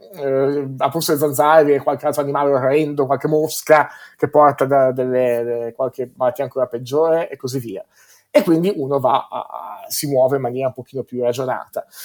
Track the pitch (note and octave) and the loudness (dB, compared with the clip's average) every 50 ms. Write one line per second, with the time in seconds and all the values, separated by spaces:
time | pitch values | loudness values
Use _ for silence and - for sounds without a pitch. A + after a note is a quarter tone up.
0 | - - - F3 C#3+ C#3 C3+ C3+ C#3 C#3 C#3+ D3 C#3+ C3+ C3+ C3 C#3 C#3 C3+ E3+ | -20 -20 -14 -8 -4 -2 0 2 2 0 0 -2 -4 -6 -4 -2 -2 -2 -2 -2
1 | D#3 - D#3+ C#3+ D3 D3+ C#3 B2 D3 D3 D#3 D#3+ D3+ C#3+ C#3+ C#3 C3+ - C#3+ C#3 | 0 0 0 0 0 0 0 2 4 6 6 6 6 6 4 2 2 0 -2 -2
2 | - D3+ C#3+ D3 C#3+ C#3 C#3 C#3+ C#3+ C#3+ C#3+ C3+ B2 C3 C#3 D3+ D#3 D3 D3 C#3+ | -2 -2 -2 -2 -2 -2 -2 0 0 2 2 2 2 2 2 2 2 0 0 -2
3 | C#3 C3 C#3 C3+ - D3+ D3+ D3+ D3+ D3+ - - - - D#3 D3+ C#3 - - - | 0 0 0 -2 0 0 0 0 0 -2 -4 -8 2 4 4 4 4 2 -4 -12
4 | - - - _ - - - D3+ D3+ D3 C3+ - C#3+ C3 C#3 C#3 C3+ C3 B2+ C3 | -20 -20 -6 _ -4 0 4 4 4 4 4 2 0 2 2 4 4 2 2 0
5 | B2+ B2+ B2+ B2+ B2+ B2 A#2+ A#2+ A#2+ A#2+ A#2+ A#2 A#2 A#2 A2+ - C3 C3+ - - | -2 0 0 0 2 2 0 0 -2 -2 -4 -4 -6 -8 -6 -6 -6 -6 -4 -8
6 | B2+ B2 - - C3 B2+ A#2+ - C#3 B2+ - C3+ B2+ - - A#2+ C3 A#2 C3 D3 | -10 -10 -6 -2 -2 -2 0 -2 -6 -6 -2 -2 -2 -2 -4 -8 -8 -4 -2 0
7 | D#3+ E3 D#3+ E3 E3+ - C#3+ C3+ - C3 B2 C3+ A#2+ A#2 F#2+ F#2 - - _ _ | 2 2 2 0 0 -4 -8 -10 -10 -8 -6 -6 -6 -8 -10 -12 -12 -16 _ _
8 | _ _ - _ _ _ - D4 A3 F#3 E3 D#3+ E3+ F#3+ G3+ E3 C#3 C3 C#3+ C#3 | _ _ -20 _ _ _ 2 2 4 4 2 2 2 0 -2 -2 -4 -2 -2 0
9 | B2+ B2+ A#2 B2+ - - - B2 - - - A#1 - - - - - - - - | 2 2 0 0 -2 -4 -10 -10 -10 -10 -12 -14 -12 -14 -16 -16 -12 -10 -8 -6
10 | - D3 C#3 C#3+ C#3+ C3 C#3 C#3 C3 A#2+ B2 B2+ C3+ C3 A#2+ - A#2+ - - C3 | -4 -2 2 2 2 2 2 0 -2 -4 -4 -4 -4 -6 -6 -8 -14 -12 -10 -10
11 | A#2 - - B2 B2 A#2+ A#2+ B2 C3+ B2+ B2 G2+ - - - - - - - - | -10 -8 -6 -4 -2 -2 -2 -2 -4 -6 -6 -8 -8 -10 -12 -12 -12 -12 -16 -20
12 | - | -18